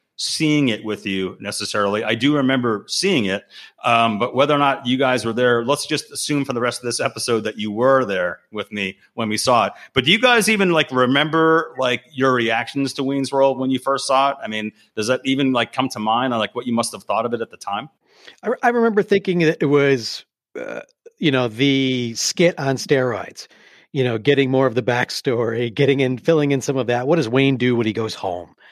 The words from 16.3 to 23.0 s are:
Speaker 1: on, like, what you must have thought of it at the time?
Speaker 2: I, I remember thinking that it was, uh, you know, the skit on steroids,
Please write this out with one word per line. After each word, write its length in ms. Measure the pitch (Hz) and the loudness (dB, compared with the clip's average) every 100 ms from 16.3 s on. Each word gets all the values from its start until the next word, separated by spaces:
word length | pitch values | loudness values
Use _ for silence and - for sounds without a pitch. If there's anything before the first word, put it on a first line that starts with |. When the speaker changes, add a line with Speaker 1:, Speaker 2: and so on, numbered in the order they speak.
Speaker 1:
on, 60 | 117 | -2
like, 120 | 104 | -4
what 140 | 123 123 | -6 -4
you 60 | |
must 180 | 117 113 | -2 -4
have 120 | 104 | -6
thought 220 | - 104 117 | -4 -4 -2
of 80 | |
it 60 | 117 | -4
at 100 | 113 | -8
the 60 | - | -12
time? 320 | - 101 143 _ _ _ - - | -8 -8 -8 _ _ _ -20 -10
Speaker 2:
I, 60 | 208 247 | -6 -2
I 80 | 247 | 0
remember 320 | 240 233 208 | 2 2 2
thinking 360 | - 170 - 175 | 2 2 2 2
that 200 | 160 165 | 2 2
it 60 | 151 | 2
was, 580 | 143 139 135 107 - - _ _ - | 4 4 2 -2 -12 -16 _ _ -12
uh, 220 | 50 58 - _ - - | -10 -12 -14 _ -20 -2
you 140 | 156 | 2
know, 160 | 131 123 | 2 0
the 640 | 110 139 135 131 127 120 113 | 0 2 2 2 0 -4 -4
skit 440 | - - 175 180 | -4 2 2 2
on 160 | 135 131 | -2 -2
steroids, 720 | - 139 | 0 0